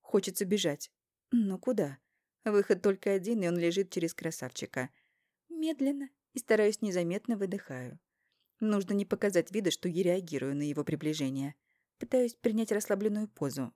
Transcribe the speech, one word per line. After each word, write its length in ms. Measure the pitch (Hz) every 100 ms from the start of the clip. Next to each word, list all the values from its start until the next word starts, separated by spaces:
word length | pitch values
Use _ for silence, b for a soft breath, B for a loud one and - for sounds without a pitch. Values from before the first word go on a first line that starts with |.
Хочется 440 | - 208 196 185
бежать. 460 | 190 202 180 143 - _ _ _ _
Но 280 | 240 202 185
куда? 400 | - 226 151 143 _ _ _ _
Выход 380 | - 208 202 190
только 300 | 202 196 -
один, 280 | 196 185 233
и 60 | 175
он 100 | 175
лежит 340 | 170 170 185
через 220 | - 165
красавчика. 800 | - 165 160 127 - - - 131 _ _ _ _ _ _
Медленно 600 | 330 311 311 269 285 277 _ _
и, 80 | -
стараюсь 420 | - 214 208 214
незаметно, 540 | 214 180 170 185 - 220
выдыхаю. 640 | 196 196 - 127 123 151 _ _ _ _ _ _
Нужно 360 | 214 208 190
не 100 | 202
показать 480 | 202 - 208 180 165
вида, 180 | 202 190
что 180 | - 180
я 140 | 170
реагирую 540 | 180 180 175 143 135 139
на 60 |
его 200 | 147 143
приближение. 720 | 143 151 156 156 135 135 139 - _ _ _ _
Пытаюсь 340 | 240 254 240
принять 380 | - - 220 220
расслабленную 560 | 208 214 196 214 208 214
позу 440 | - 143 135 127